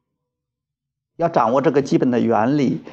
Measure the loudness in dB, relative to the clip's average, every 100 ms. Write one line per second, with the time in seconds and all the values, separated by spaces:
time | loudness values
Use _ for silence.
0 | _ _ _ _ _ _ _ _ _ _
1 | _ -4 -2 0 0 2 0 0 0 0
2 | 0 0 0 0 0 0 0 -2 -8